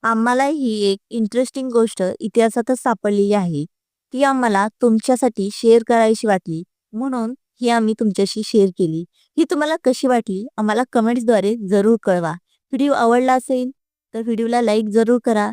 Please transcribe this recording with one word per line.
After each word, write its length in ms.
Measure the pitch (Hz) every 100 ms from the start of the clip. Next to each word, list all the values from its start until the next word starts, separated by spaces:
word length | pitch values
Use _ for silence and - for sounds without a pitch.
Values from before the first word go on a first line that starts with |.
आम्हाला 400 | 220 226 233 247 277
ही 260 | 311 262 214
एक 160 | 202 196 _
इंटरेस्टिंग 600 | 233 214 240 254 - 262
गोष्ट 320 | 240 226 - 185 -
इतिहासातच 580 | 220 - 226 240 226 254
सापडलेली 540 | 262 226 208 208 202
आहे, 320 | 208 180 151 151 _ _ _ _
ती 80 | 254
आम्हाला 420 | 277 269 240 202 208 _
तुमच्यासाठी 680 | 240 226 - 254 247 - 196
शेअर 300 | - 233 233 226
करायची 400 | 233 220 220 220
वाटली 360 | 190 - 160 175 _ _
म्हणून 420 | 214 269 254 226 262 _ _
ही 80 | 247
आम्ही 260 | 233 220 220
तुमच्याशी 420 | 220 190 196 -
शेअर 240 | 214 226 196
केली. 360 | 180 175 160 175 _ _ -
ही 80 | 320
तुम्हाला 260 | 330 302 320
कशी 220 | - 262 262
वाटली 400 | 247 226 190 233 -
आम्हाला 260 | 214 214 254
कमेंट्सद्वारे 600 | 254 226 247 226 220 190 233 196
जरूर 280 | 202 202 233
कळवा. 300 | - 180 170 170 _ _ _
व्हिडिओ 200 | 269 285
आवडला 400 | 277 233 240 262
असेल 380 | 254 - 254 254 - _ _ _
तर 80 | 226
व्हिडिओला 380 | 226 226 233 240
लाईक 260 | 233 214 220
जरूर 300 | 208 226 247
करा 260 | 247 214 208